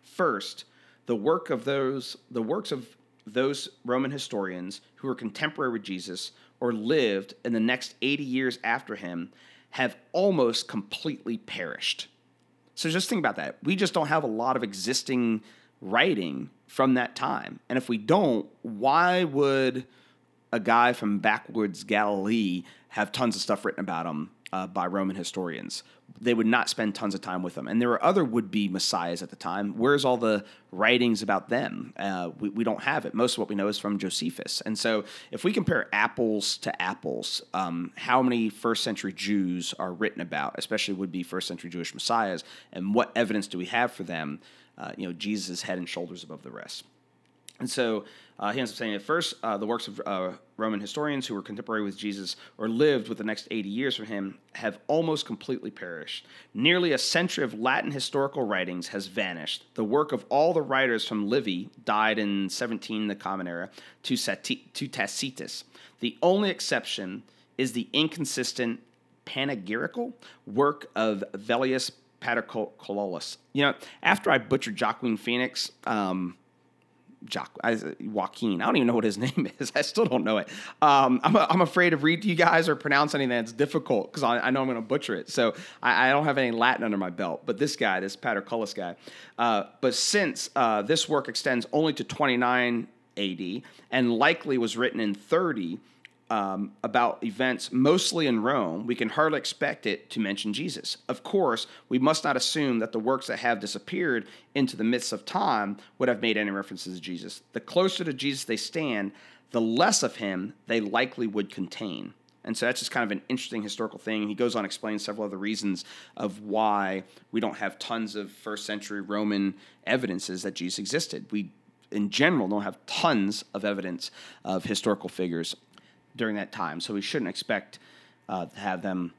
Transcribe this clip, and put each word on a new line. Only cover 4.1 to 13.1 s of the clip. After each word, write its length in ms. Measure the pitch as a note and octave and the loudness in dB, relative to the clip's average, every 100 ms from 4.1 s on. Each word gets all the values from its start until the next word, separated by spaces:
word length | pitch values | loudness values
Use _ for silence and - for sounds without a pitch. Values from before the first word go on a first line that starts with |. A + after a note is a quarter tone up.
historians 680 | C#3 - G#2+ F#2+ F2+ F2+ G#2 _ _ | -4 -6 -4 -4 -4 -8 -10 _ _
who 120 | C3+ | -6
were 60 | |
contemporary 580 | B2 A2+ G2+ D3+ D3+ C3 | -4 -6 -2 -4 0 -2
with 100 | A#2 | -2
Jesus 500 | F#2+ F#2 F2+ F2+ - - - _ | -4 -8 -8 -10 -10 -14 -20 _
or 120 | B2 | -2
lived 640 | A2+ G#2+ D#3 A#2+ G2 G2 - | -2 2 2 4 0 -4 -8
in 80 | B2 | -2
the 80 | A2+ | 2
next 340 | A2+ B2+ - - | 2 0 -2 -4
eighty 220 | C3 C#3+ | -2 -2
years 340 | C#3 B2+ C3 A#2 | -2 -2 -2 -2
after 340 | A2+ A#2+ - G#2 | -2 -4 -4 -10
him 340 | F#2 F2 E2+ - - - _ | -8 -8 -10 -14 -20 -20 _
have 260 | - B2+ - _ | -2 -2 -2 _
almost 560 | E3+ G3 F3+ A#2+ A2+ - | 2 2 4 4 2 -4
completely 680 | A2 G2+ - D#3+ C#3+ - A#2 | -6 -6 -6 -6 -6 -6 -8
perished." 720 | - - E2+ - - - - _ _ _ _ _ _ | -8 -8 -8 -4 -4 -4 -8 _ _ _ _ _ _
So 160 | - E3 | -4 0
just 180 | E3+ | 0
think 100 | F#3+ | 0